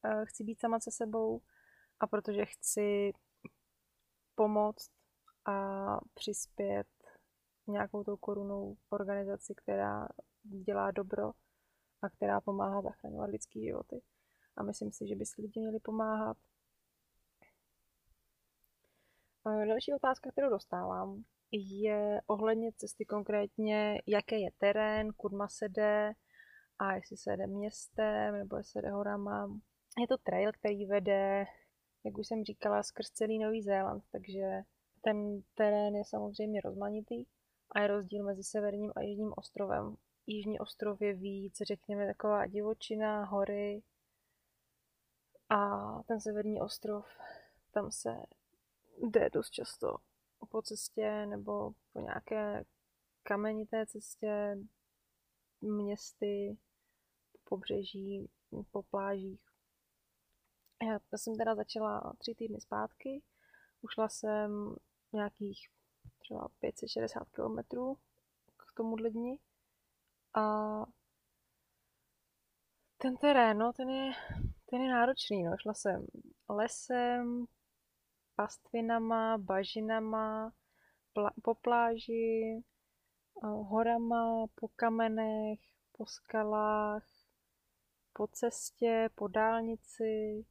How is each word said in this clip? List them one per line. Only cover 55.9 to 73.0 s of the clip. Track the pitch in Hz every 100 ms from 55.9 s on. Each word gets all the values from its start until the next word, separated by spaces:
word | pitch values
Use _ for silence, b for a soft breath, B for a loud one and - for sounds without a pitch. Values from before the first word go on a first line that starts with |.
| 208 - - 202 202 202 214 _ _ _ _ _ _ _
po | _
pobřeží, | - 190 190 202 196 196 196 196 202 _ _ - 202
po | 208
plážích. | 196 202 196 196 190 190 _ _ _ _ _ _ _ _ _ _ _ _ _ _
Já, | 226
já | 208 _ 214
jsem | - 220
teda | 226 214
začala | 214 226 214 208 - -
tři | - 226
týdny | 226 208
zpátky, | - 208 220 _ 269 269 _ b b b b b
ušla | 220 - 220
jsem | - 214 214 214 208 208 - _ _ _
nějakých | 214 208 _ 202 196 - _ _ _ - _
třeba | - - - _
pět | - -
set | 226
šedesát | - 226 233 -
kilometrů | - 226 220 - 247 254 277 _ _ _ _ _ _
k | - -
tomuhle | 226 226 226
dni | 220 240 277 _ _ _ _ _ _ _ _ _
a | - 214 214 214 214 220 - _ _ _ _ _ _ _ _ _ _ _ _ _ _ _ _ _ _ _
ten | _